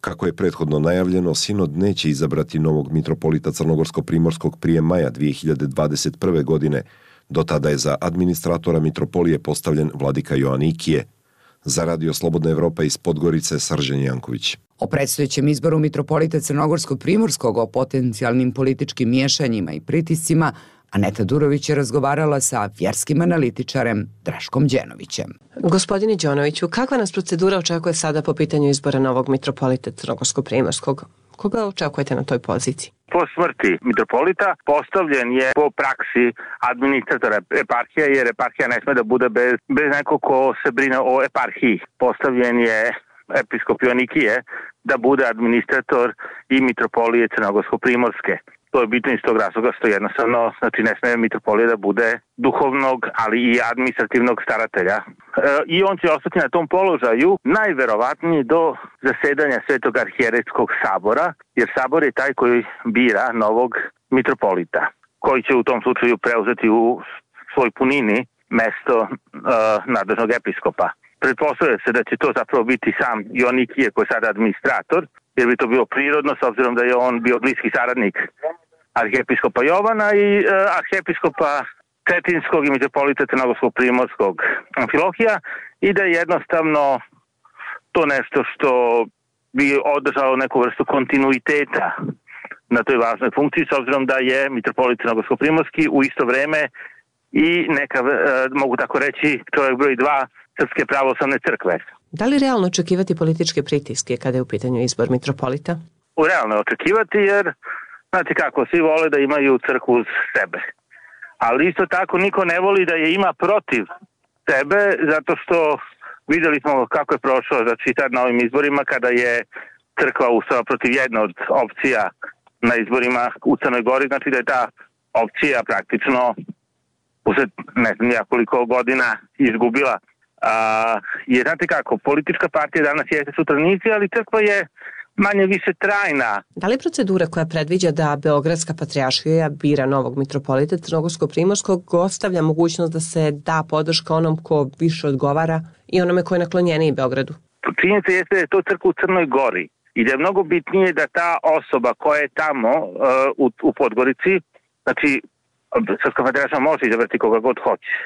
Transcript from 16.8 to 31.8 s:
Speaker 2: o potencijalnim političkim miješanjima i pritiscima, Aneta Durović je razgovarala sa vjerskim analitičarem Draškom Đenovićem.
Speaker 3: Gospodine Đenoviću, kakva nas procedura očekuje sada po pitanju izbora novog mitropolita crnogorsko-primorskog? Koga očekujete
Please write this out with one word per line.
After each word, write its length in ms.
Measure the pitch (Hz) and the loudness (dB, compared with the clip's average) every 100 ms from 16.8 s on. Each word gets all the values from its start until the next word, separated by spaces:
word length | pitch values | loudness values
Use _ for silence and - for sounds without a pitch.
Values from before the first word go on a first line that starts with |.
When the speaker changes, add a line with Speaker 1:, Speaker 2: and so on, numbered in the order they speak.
| 165 135 - 202 226 - 123 110 | -2 -6 0 2 2 0 -2 0
Speaker 2:
o 100 | 113 | -2
potencijalnim 840 | 120 131 135 127 107 123 120 127 | -2 -2 0 -2 -2 0 2 0
političkim 580 | 123 131 135 143 - 117 | 0 -2 0 -4 -2 0
miješanjima 600 | 127 135 - 139 113 85 | 2 0 0 -2 -2 -4
i 80 | 76 | -8
pritiscima, 720 | - 165 160 160 - 160 156 - - _ _ | -2 -2 0 -2 0 2 2 -2 -16 _ _
Aneta 320 | 98 98 101 | -2 -2 0
Durović 440 | 98 143 147 143 - | 0 2 2 0 0
je 60 | |
razgovarala 680 | 143 131 131 135 143 156 139 | -2 0 0 0 0 0 0
sa 280 | 127 123 104 - | -2 -2 -4 -4
vjerskim 440 | 95 - - 156 | -4 -4 -2 0
analitičarem 840 | 170 170 127 - 127 135 120 107 107 - | 2 2 0 -2 -6 -2 -2 -2 -4 -10
Draškom 420 | - 80 - 131 151 | -12 -10 -6 0 2
Đenovićem. 640 | 131 - 58 - - - - _ - | 2 -4 -14 -14 -10 -10 -12 _ -4
Speaker 3:
Gospodine 600 | 180 185 185 196 214 208 | 0 0 0 0 0 0
Đenoviću, 460 | 156 143 143 151 170 | 0 0 0 -2 -4
kakva 280 | 190 262 262 | -2 -2 -2
nas 160 | 202 | -2
procedura 440 | - 185 170 185 190 | -4 -4 0 2 0
očekuje 380 | 160 170 170 | -2 -2 -2
sada 280 | 165 160 151 | -2 -2 -2
po 120 | 151 | -2
pitanju 340 | 160 156 151 143 | -2 0 2 2
izbora 300 | 139 143 135 | 2 0 0
novog 300 | 131 127 127 | 2 0 0
mitropolita 600 | 135 139 135 131 127 - | 0 -2 -2 -2 -2 -4
crnogorsko-primorskog? 1120 | - - 117 - - 131 117 110 - - 139 - _ _ - | -10 -8 -4 -4 -4 -2 0 0 -2 -4 -6 -8 _ _ -6
Koga 300 | 208 220 208 | -4 -2 -4
očekujete 480 | 196 | -4